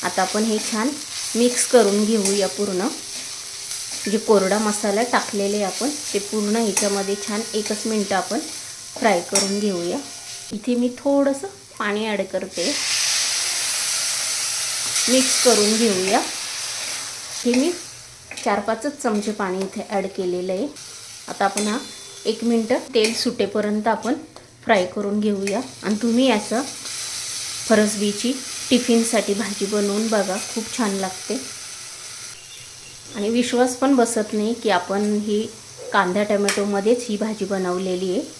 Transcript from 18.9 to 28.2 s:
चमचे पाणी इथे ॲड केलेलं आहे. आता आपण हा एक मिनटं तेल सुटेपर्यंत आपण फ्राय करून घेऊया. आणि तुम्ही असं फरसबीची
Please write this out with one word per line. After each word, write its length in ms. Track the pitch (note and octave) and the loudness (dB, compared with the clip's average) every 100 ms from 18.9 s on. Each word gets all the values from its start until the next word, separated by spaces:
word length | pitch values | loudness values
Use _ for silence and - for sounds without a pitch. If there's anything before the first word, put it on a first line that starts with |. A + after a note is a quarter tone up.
| C#4+ | -2
चमचे 300 | B3 G#3+ G#3+ | -2 0 -2
पाणी 280 | G#3+ G3 F#3 | -2 -2 -2
इथे 260 | F#3+ A3 - | -4 -6 -4
ॲड 180 | G3+ F#3 - | -2 -2 -2
केलेलं 360 | F#3 F3+ F#3 | -2 -2 -2
आहे. 140 | F#3 C#4+ - - - - - - | -2 -2 -6 -16 -16 -16 -16 -12
आता 180 | - G3 | 0 0
आपण 220 | G3+ G#3 | 2 0
हा 100 | A3+ C#4+ - - - - | -2 -4 -14 -16 -6 -4
एक 180 | A3 | 0
मिनटं 360 | A#3 A#3 A3 C4+ - | 2 2 4 0 2
तेल 200 | A#3+ A3 | 2 4
सुटेपर्यंत 720 | A#3 B3+ - G3 G#3+ G#3 G#3+ G#3+ | 2 -2 0 0 2 0 2 2
आपण 280 | G#3+ G#3+ D4+ - - - - | 0 0 -2 -4 -18 -20 -18
फ्राय 220 | - G#3+ F3+ | 2 4 4
करून 340 | - G3+ G#3 | -2 -2 2
घेऊया. 420 | G#3+ G3+ G3 G3+ C4 - | 2 2 0 -2 -4 -6
आणि 120 | - G#3 | -2 2
तुम्ही 280 | A#3 A#3 C4 | 4 4 6
असं 300 | G#3+ G#3+ A3 C#4 - - - - - - - - - - | 4 2 -2 -2 -8 -10 -8 -6 -8 -6 -8 -8 -8 4
फरसबीची 680 | A3 G#3+ G3+ G#3 G3+ | 4 4 2 0 0